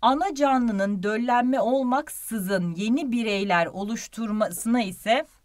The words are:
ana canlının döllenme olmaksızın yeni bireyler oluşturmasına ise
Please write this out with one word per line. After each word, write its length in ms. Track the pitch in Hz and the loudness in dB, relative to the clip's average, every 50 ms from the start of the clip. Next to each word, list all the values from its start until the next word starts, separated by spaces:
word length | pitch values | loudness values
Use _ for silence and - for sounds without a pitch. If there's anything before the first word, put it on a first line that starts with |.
ana 340 | - 226 262 294 349 392 330 | 4 4 4 4 0 -2 0
canlının 680 | 269 285 277 262 262 247 233 214 196 196 202 208 196 180 | 2 2 4 4 4 2 2 0 0 0 0 0 -2 -2
döllenme 560 | 208 214 220 240 247 240 240 247 247 262 262 | -2 -2 0 0 2 2 2 4 2 2 2
olmaksızın 1160 | 196 226 254 269 262 247 247 269 302 - - - - - 220 226 185 185 202 190 175 175 165 | 2 2 2 2 2 2 0 0 -2 -4 -10 -14 -10 -8 -6 -4 -2 0 0 0 0 -2 -2
yeni 360 | 165 190 220 233 294 330 269 | -2 0 0 0 0 0 -2
bireyler 540 | 226 240 233 220 208 196 196 202 180 170 170 | -2 -2 0 0 0 -2 0 2 2 2 2
oluşturmasına 1160 | 165 - - 202 208 233 226 - - - - 226 214 214 214 214 180 175 - - 226 233 247 226 | 0 -2 -6 -6 -6 -6 -8 -8 -12 -10 -8 -6 -4 0 0 -2 -2 -2 -6 -2 0 2 2 0
ise 420 | 190 185 - - 208 226 262 320 - _ _ _ | -2 -6 -8 -2 0 0 0 0 -4 _ _ _